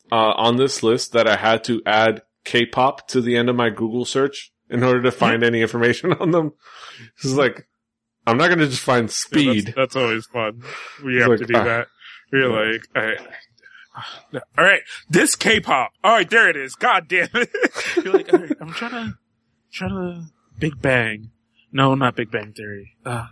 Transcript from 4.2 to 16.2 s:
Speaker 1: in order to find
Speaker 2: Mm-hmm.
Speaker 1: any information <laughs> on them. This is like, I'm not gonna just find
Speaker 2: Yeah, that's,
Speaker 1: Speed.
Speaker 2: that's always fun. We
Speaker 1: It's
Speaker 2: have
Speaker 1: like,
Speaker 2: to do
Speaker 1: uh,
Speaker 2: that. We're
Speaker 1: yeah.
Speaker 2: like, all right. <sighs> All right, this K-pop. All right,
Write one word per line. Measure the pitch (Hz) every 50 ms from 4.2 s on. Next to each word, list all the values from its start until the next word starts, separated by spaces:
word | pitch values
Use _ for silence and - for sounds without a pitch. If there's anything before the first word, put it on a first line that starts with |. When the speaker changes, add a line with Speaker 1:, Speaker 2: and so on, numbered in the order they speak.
| 139 139 - - - - _ _ _ -
Speaker 1:
in | 120 120
order | 123 127 127 123
to | 120 127
find | 120 - 123 113 113 113
Speaker 2:
Mm-hmm. | 120 117 117
Speaker 1:
any | 113
information | 113 110 - 120 117 120 113 - - 180
<laughs> | 156 -
on | 202 165
them. | 175 170 156 147 - _ _ - - - - - - - 117 - _ -
This | - 135
is | 131 143
like, | 139 117 - - - _ _ _ _ _ _ _ _ _ _ _ -
I'm | 113 113
not | 131 165 175
gonna | 180 170 151
just | 139 127 123
find | - - 127 120 113
Speaker 2:
Yeah, |
that's, | 107 -
Speaker 1:
Speed. | - - - 143 156 143 131 117 104 98 110 117
Speaker 2:
that's | 131 131 127 -
always | 135 123 117 110 110 110
fun. | _ - 120 110 107 110 117 123 127 - - - - - - 143
We | 131 123
Speaker 1:
It's | 123
Speaker 2:
have | 120 123
Speaker 1:
like, | 117 104
Speaker 2:
to | 104
do | 113 120
Speaker 1:
uh, | 113 104
Speaker 2:
that. | 117 117 117 120 _ _ _ - - - - _ -
We're | 139 135 131 123 113 110 107
Speaker 1:
yeah. | 110
Speaker 2:
like, | 110 113 - _ -
all | 131
right. | 110 110 107 - - - - - - _ _ _ _ - _ - - _ -
<sighs> | - - - - - - _ - 123 - _ -
All | 143 165
right, | 190 196 151 - - - - - -
this | 151 175 302 - -
K-pop. | - - 214 220 - - 240 147 131 120 104 _ -
All | - 196
right, | 233 220